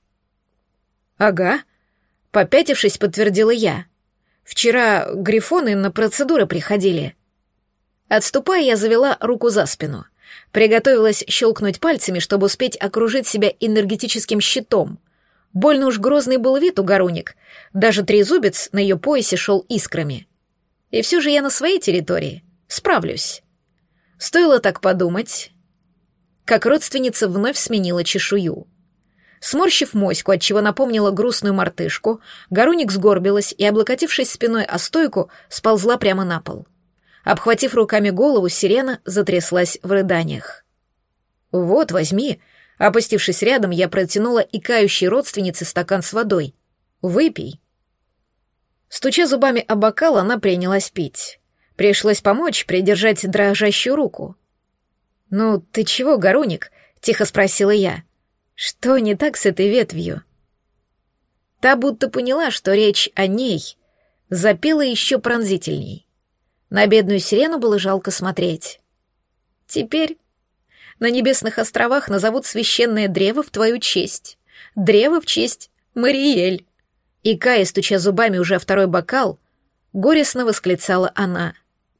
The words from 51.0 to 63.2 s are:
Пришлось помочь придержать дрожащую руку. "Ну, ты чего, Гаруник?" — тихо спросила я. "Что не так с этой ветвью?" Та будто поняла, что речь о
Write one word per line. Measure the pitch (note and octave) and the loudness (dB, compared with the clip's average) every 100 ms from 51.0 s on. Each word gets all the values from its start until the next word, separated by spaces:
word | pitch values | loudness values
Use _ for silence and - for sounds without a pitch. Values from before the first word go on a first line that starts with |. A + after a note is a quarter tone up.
| D3 - - - _ _ _ - | -8 -8 -12 -14 _ _ _ 0
Пришлось | G3+ G3+ G#3 G#3 | 2 2 0 0
помочь | G3+ A3 F4 - - | 0 0 0 -4 -2
придержать | F#3 F#3+ G3 A3 G#3 F#3 | 0 0 2 2 0 -2
дрожащую | G#3 G3+ G3+ G#3 G3+ B3 C#4+ | 0 2 2 0 0 0 0
руку. | B3 - - - _ _ _ _ _ _ _ _ _ | -2 -4 -14 -16 _ _ _ _ _ _ _ _ _
"Ну, | G3 A3 G3+ - | -2 0 0 -2
ты | - | -4
чего, | - - C4 C4+ | -2 -2 2 2
Гаруник?" — | F#3 B3 C4+ D#3 - _ _ _ | 4 2 0 -4 -10 _ _ _
тихо | - A3+ G#3 | -4 0 0
спросила | - F#3+ - G3+ | 2 0 2 2
я. | G#3 F#3+ E3 - _ _ _ _ - | 2 0 -4 -12 _ _ _ _ -10
"Что | - - B3 C4 | -10 -4 0 2
не | G#3+ G#3 | 2 0
так | D4+ - | -2 -2
с | G3+ | -2
этой | F#3 G3 | 0 0
ветвью?" | A#3+ G#3+ E3 E3+ - - _ _ _ _ _ _ _ _ _ _ _ _ _ | 2 -2 -4 -8 -10 -14 _ _ _ _ _ _ _ _ _ _ _ _ _
Та | B3+ C4+ | 2 4
будто | C4+ A3 A3 | 2 -2 -4
поняла, | B3+ B3 C#4 D#4 | -4 -2 -2 -2
что | - F#3+ | -4 0
речь | G3+ G#3+ G3+ - | 2 4 2 -2
о | - | -2